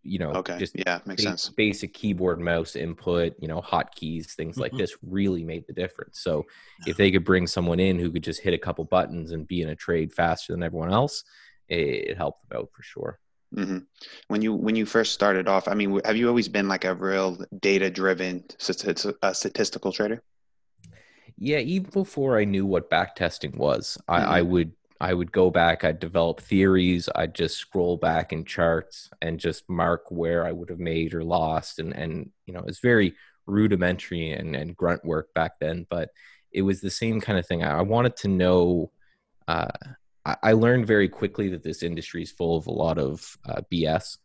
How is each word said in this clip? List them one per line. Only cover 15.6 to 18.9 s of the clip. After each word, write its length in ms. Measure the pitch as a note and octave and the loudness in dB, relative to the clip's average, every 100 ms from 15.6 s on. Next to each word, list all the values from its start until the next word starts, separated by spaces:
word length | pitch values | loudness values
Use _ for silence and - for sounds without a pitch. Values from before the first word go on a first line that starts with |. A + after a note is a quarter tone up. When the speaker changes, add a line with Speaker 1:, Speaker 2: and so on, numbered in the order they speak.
| - | 2
Speaker 2:
I 60 | |
mean, 160 | G#2 G2+ | 0 0
w-, 140 | G2 G#2+ | 0 0
have 100 | A2 | 2
you 120 | A#2+ | 4
always 200 | A#2+ G#2+ | 4 2
been, 200 | G#2 G2 | 0 0
like, 180 | F#2+ F#2 | 0 -2
a 80 | |
real 500 | F2+ F#2+ G2 F#2+ F2+ - G2 | -2 0 0 0 -2 -12 -2
data-driven 840 | G2 G2 F#2+ F2+ F#2+ F2+ F#2 F2+ - - | 2 4 2 2 0 2 -2 -6 -10 -10
stati-, 520 | - F#2 G#2 | -6 -4 -4